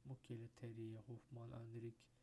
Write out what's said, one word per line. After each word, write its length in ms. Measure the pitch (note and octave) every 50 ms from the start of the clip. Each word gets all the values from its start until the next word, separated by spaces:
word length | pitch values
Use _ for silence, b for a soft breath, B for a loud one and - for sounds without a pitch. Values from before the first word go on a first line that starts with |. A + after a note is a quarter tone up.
| -
Mukiele, 440 | C3+ C3 - - - B2+ A2+ A#2 A#2
Terrier, 520 | - - B2 A#2 A2+ A2+ A2+ A2 A2+ A2
Hoffmann, 520 | G#2+ - A#2 A#2 - - B2+ A#2+ A#2 A#2+ B2
Endrick, 440 | A#2+ A#2 A2+ A2+ A#2 A#2 A#2 A2+ - - - B B